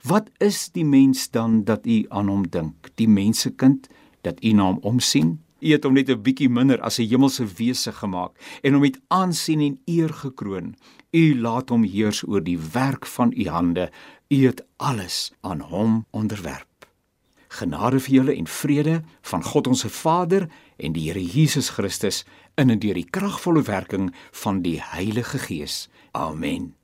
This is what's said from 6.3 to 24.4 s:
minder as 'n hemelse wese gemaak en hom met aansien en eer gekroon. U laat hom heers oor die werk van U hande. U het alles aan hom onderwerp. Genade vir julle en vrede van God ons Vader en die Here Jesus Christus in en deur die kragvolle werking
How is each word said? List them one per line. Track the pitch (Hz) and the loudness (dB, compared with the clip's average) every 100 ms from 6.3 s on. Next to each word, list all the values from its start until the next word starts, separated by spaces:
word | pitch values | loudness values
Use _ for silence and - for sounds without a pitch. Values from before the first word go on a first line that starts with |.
| 131 135 | 2 2
minder | 120 135 123 | 4 4 2
as | 113 - | 0 -4
'n | 113 | 0
hemelse | 127 135 131 113 | 4 2 2 -6
wese | 87 117 123 - | -2 -4 -2 -6
gemaak | 101 104 90 90 _ - - | -6 -8 -6 -8 _ -20 -2
en | 135 | 2
hom | 139 | 4
met | 143 131 _ | 4 0 _
aansien | 180 185 160 - 156 | 0 0 -2 0 0
en | 147 135 - | 0 -2 -2
eer | 170 160 | 0 0
gekroon. | - 135 - 104 95 87 101 _ - _ | -4 -12 -10 -8 -8 -8 -14 _ -20 _
U | 165 160 131 | 4 4 4
laat | 117 117 127 | 0 -2 0
hom | 120 | 2
heers | 107 98 107 104 | 2 2 0 -2
oor | - 98 | -2 -2
die | 85 87 78 | -2 -4 -4
werk | 117 135 - - | -2 -2 -4 -10
van | - 117 - | 0 0 0
U | 92 | -4
hande. | 82 87 85 90 - - - _ | 0 0 0 -4 -8 -20 -20 _
U | 139 127 | 2 2
het | - - _ | 0 -14 _
alles | 147 117 90 - - _ | -4 -4 -6 -8 -10 _
aan | - 80 | -10 -10
hom | 85 90 110 113 110 | -6 -2 0 0 -2
onderwerp. | 110 107 104 80 65 - _ - _ _ _ _ _ _ | -6 -4 -4 -10 -12 -16 _ -20 _ _ _ _ _ _
Genade | - 95 78 113 131 | -8 -6 -2 0 0
vir | 131 135 | 4 4
julle | 131 | 4
en | - 82 | -2 -6
vrede | - 147 143 151 165 160 _ - | -6 -2 0 2 -2 -4 _ -8
van | 90 | -6
God | 82 151 127 | 0 -2 2
ons | 127 110 | 0 -2
Vader | - 160 170 175 190 165 - _ _ | -4 0 0 2 0 0 -10 _ _
en | 78 82 | -6 -4
die | 78 | -4
Here | 92 | -6
Jesus | 90 143 151 147 - - | -2 2 2 2 -4 -4
Christus | 98 - 104 - - - _ - | -6 -2 -4 -4 -10 -20 _ 2
in | 131 | 2
en | 110 | 4
deur | 107 90 | 0 -2
die | 85 | -4
kragvolle | 190 196 165 180 160 120 | -6 -6 -4 0 2 2
werking | 98 95 98 95 - - - | -4 -4 -4 -4 -6 -20 -8